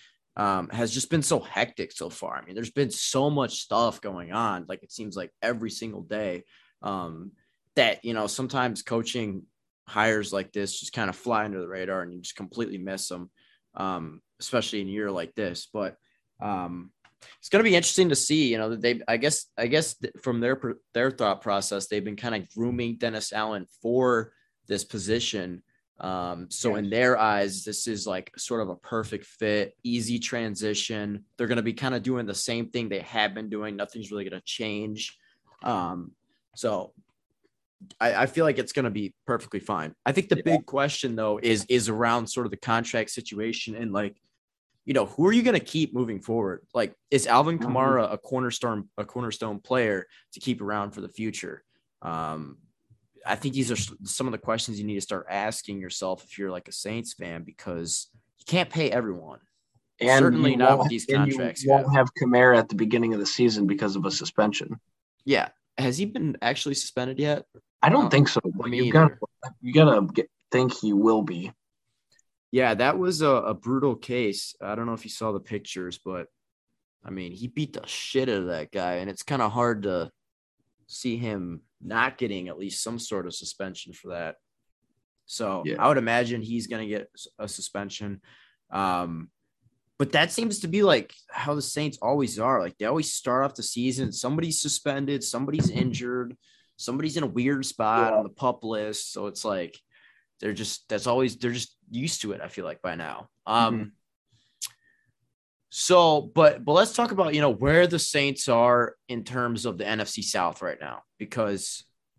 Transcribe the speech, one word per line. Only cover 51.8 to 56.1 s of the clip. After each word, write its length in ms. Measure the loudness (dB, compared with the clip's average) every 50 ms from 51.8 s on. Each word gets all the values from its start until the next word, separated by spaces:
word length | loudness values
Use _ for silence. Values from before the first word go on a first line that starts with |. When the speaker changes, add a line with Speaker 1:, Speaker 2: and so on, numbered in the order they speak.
| _ _ _ _
Speaker 1:
Um, 560 | -10 -6 -6 -4 -4 -6 -6 -8 -10 -12 -16 -20 _ _ _ _ _ _ _ _ _ _ _ _ -6
I 100 | -4 -4
think 180 | -2 -2 -2 0
these 180 | 0 0 0
are 40 | 0
s-, 180 | -2 -4 -6 -8 -12 -10
some 240 | -8 -4 -4 -2 -4
of 60 | -4
the 40 | -4
questions 400 | -4 -2 -2 -2 -2 -4 -6 -6
you 80 | -6
need 100 | -4 -4
to 60 | -6
start 260 | -6 -6 -6 -8 -6 -6
asking 500 | -4 -2 -2 -2 -4 -6 -8 -10 -10 -10
yourself 460 | -10 -10 -8 -6 -6 -6